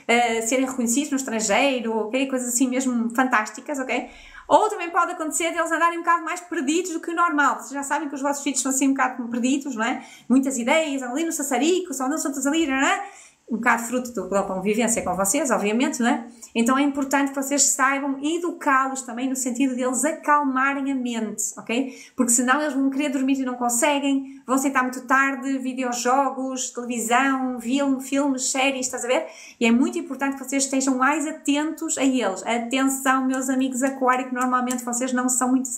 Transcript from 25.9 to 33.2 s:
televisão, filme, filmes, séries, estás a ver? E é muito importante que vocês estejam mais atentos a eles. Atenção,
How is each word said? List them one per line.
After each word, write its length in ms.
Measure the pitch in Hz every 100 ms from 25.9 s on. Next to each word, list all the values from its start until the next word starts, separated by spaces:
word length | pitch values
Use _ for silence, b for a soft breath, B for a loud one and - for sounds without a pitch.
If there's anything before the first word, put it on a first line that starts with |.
| - 247 269 262 254 262 254 -
televisão, 880 | - 240 240 220 240 277 269 254 247
filme, 420 | 233 269 277 262
filmes, 480 | - 277 285 254 -
séries, 340 | 269 269 262 254
estás 180 | 240
a 40 | 233
ver? 200 | 277 320 B B B
E 60 | 233
é 60 |
muito 260 | 233 320 349
importante 400 | 277 269 277 269
que 60 |
vocês 200 | 254 277
estejam 320 | 269 269 262 254
mais 300 | 269 302 302
atentos 720 | - - 285 311 320 320 -
a 60 |
eles. 400 | 269 262 202 185
Atenção, 840 | - 233 233 262 269 269 269 262